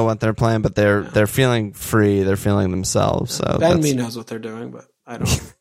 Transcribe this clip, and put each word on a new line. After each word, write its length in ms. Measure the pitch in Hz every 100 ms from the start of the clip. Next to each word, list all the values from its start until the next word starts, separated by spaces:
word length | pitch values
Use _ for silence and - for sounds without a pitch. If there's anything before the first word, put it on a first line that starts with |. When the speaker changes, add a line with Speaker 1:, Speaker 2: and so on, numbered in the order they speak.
Speaker 1:
know 40 |
what 160 | 113 107
they're 140 | 110
playing, 280 | 107 117 113
but 120 | 104
they're, 280 | 104 104 104
Speaker 2:
Yeah. 60 | -
Speaker 1:
they're 160 | 104 104
feeling 460 | - 127 120 104
free. 500 | - - 113 104 101
They're 140 | 95 95
feeling 340 | 107 101 92
themselves. 720 | 92 92 107 101 - - -
Speaker 2:
Yeah. 100 | -
Speaker 1:
So 40 | -
Speaker 2:
Ben 120 | 165 175
Speaker 1:
that's 20 |
Speaker 2:
Mee 120 | 151
knows 220 | 127 117 117
what 100 | 110
they're 120 | 113
doing, 320 | 110 113 120
but 160 | 120 - _ -
I 120 | 117
don't. 360 | - - - _